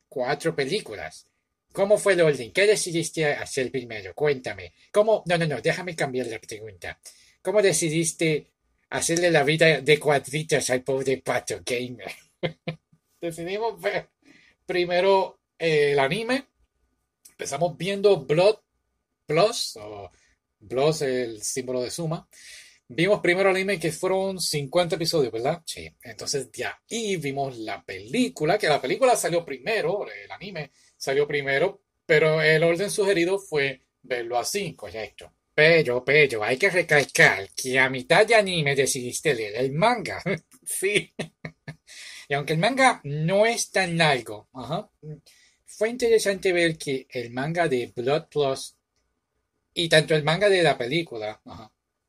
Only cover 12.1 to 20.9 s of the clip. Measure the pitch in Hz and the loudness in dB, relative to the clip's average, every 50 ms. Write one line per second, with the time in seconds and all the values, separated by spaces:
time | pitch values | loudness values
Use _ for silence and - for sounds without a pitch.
12.1 | - - _ _ _ _ - 160 160 _ _ - 160 - _ _ _ _ _ _ | -16 -18 _ _ _ _ -8 -8 -8 _ _ -12 -12 -12 _ _ _ _ _ _
13.1 | _ _ 175 170 160 165 170 175 190 214 226 226 202 170 160 202 190 170 - _ | _ _ -10 -8 -8 -8 -8 -6 -6 -4 -4 -4 -6 -4 -4 -4 -4 -4 -6 _
14.1 | _ _ _ _ - _ _ _ _ _ _ - 180 180 180 175 175 175 180 196 | _ _ _ _ -20 _ _ _ _ _ _ -4 -2 -2 0 0 2 2 4 6
15.1 | 196 190 185 - - _ _ _ _ - 165 165 156 151 147 143 143 139 135 131 | 4 4 2 0 -6 _ _ _ _ -4 -2 2 2 4 4 4 4 4 2 2
16.1 | 165 214 226 226 254 277 - _ _ _ _ _ _ _ _ _ _ _ _ _ | 0 -2 -2 -2 -2 -2 -4 _ _ _ _ _ _ _ _ _ _ _ _ _
17.1 | _ _ _ - _ - - - 139 139 170 175 147 - 165 196 202 196 196 208 | _ _ _ -20 _ -12 -10 -8 -4 -2 -2 -2 -2 -4 -4 -4 -2 2 4 4
18.1 | 190 160 131 - 151 165 185 208 - - _ _ _ _ _ _ _ _ _ _ | 4 4 2 0 2 4 6 4 4 2 _ _ _ _ _ _ _ _ _ _
19.1 | _ _ _ - 151 160 196 226 - - - - - 220 208 214 208 208 - - | _ _ _ -2 2 2 2 2 2 -2 -8 -8 -10 -12 -14 -14 -14 -14 -14 -16
20.1 | _ _ _ _ _ _ _ _ _ _ 110 95 117 127 131 156 | _ _ _ _ _ _ _ _ _ _ -14 -6 -2 0 2 2